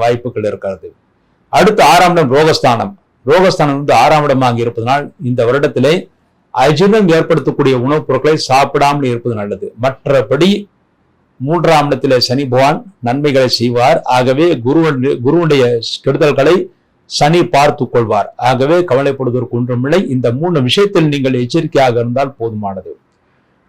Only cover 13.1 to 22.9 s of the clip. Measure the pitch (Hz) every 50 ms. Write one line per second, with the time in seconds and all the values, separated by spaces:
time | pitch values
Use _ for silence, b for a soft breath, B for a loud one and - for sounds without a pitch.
13.1 | 123 143 147 151 131 135 131 123 - - 117 123 120 120 123 143 165 - - -
14.1 | 127 127 127 131 131 139 165 175 165 127 113 123 147 165 160 156 143 127 123 139
15.1 | 147 139 120 135 151 175 170 156 147 135 123 120 120 117 113 - - - - 139
16.1 | 131 117 165 147 131 135 135 147 175 196 - - _ _ _ _ _ _ _ -
17.1 | - - 147 147 160 175 156 123 - 139 143 147 147 - 127 117 - 123 117 104
18.1 | 110 101 98 - - - - 123 127 120 135 143 170 180 175 175 127 135 139 143
19.1 | 135 135 131 123 120 127 120 - - 120 123 120 123 120 127 139 160 190 202 -
20.1 | 131 131 120 143 147 139 160 180 170 147 123 123 - - 202 202 202 175 160 151
21.1 | 143 143 131 131 127 123 123 120 - 160 156 156 - 143 135 127 117 117 117 120
22.1 | 120 135 139 135 127 - 113 113 107 107 101 98 95 95 - 85